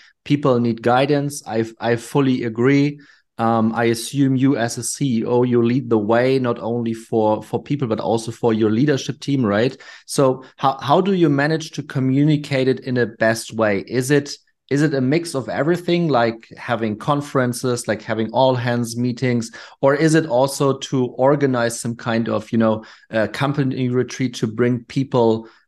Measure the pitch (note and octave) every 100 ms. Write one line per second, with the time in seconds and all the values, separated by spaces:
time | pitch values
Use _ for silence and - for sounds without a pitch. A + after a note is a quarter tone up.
0 | - _ - C#3+ C#3+ B2 A#2+ A2+ A#2+ B2
1 | C#3 C#3+ C#3+ C#3+ - A2 A2+ - A2+ A#2
2 | - D3 C3+ B2+ A#2 A2 B2+ C#3 C#3+ D3
3 | - _ _ - A2+ A2+ A2 A2+ A#2 A#2
4 | - C#3 C3+ C3 C#3 C3+ A#2 B2 A2+ -
5 | C#3+ A2+ G#2+ A#2+ B2 A#2+ A#2 B2+ A#2+ A2+
6 | G#2 A#2 B2+ C3+ B2 A#2 G#2+ A#2+ A#2 A2+
7 | - A#2 G#2+ G#2+ - A#2+ - C#3+ B2+ G#2+
8 | - A2+ A#2+ A2+ A#2+ A2+ A2 A2 D3 C3+
9 | - A#2 - C#3 A2+ G2+ B2+ - - -
10 | - - C3+ C3 - - C#3 - A#2+ D#3+
11 | F#3+ F#3 E3 C#3 D3 D#3+ D#3+ - - C#3
12 | C3 C3 D3+ D3 D3 C3+ C3 B2+ - B2
13 | A#2 - A2 A2+ - A2+ G#2+ G2 - A#2
14 | B2+ C#3+ C#3+ - _ _ _ C#3+ D#3 D#3
15 | B2+ D#3+ E3 C3+ A2 F#2 C#3+ E3+ F3 F3
16 | E3 B2+ A#2 A2+ - - - A#2 A2+ G#2
17 | - C#3+ C#3+ C#3 B2+ A#2+ B2+ A#2+ - G#2
18 | - A2 A2 A#2 C3 B2 A#2+ A#2+ A#2 A#2
19 | B2 A#2+ B2+ A#2+ A2+ - - - C3+ C#3+
20 | D#3 D#3 - A#2+ C#3 - C#3 C3+ - C3+
21 | B2 - C3 D3 C#3 B2+ A#2 A#2 A#2 A#2
22 | B2 A2+ A2 A2 - A2+ A2 A2 - -
23 | _ A2 G#2 - C#3+ D3 C3 C3 B2+ B2
24 | B2 - B2+ - A2+ A2 A#2+ B2 - -
25 | C3 B2+ A2+ A2 A2 -